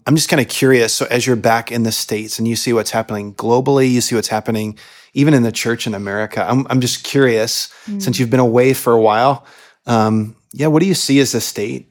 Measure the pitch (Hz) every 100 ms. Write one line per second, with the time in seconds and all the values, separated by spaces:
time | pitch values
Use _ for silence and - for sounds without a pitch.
0 | - 156 - 151 117 - 135 127 113 -
1 | 127 120 123 117 113 113 113 117 113 110
2 | - 107 110 - 113 113 127 113 107 113
3 | 113 107 101 - 113 120 131 139 131 123
4 | - 117 - 110 117 113 107 104 - -
5 | _ 139 147 139 117 - 117 117 117 101
6 | 101 104 107 110 95 127 135 127 123 -
7 | - 139 127 110 110 - - - - 202
8 | 190 113 120 131 120 120 131 127 123 117
9 | 110 107 131 135 - - - _ - 117
10 | 110 110 107 - _ - 151 156 190 170
11 | - 139 127 117 - - 107 127 -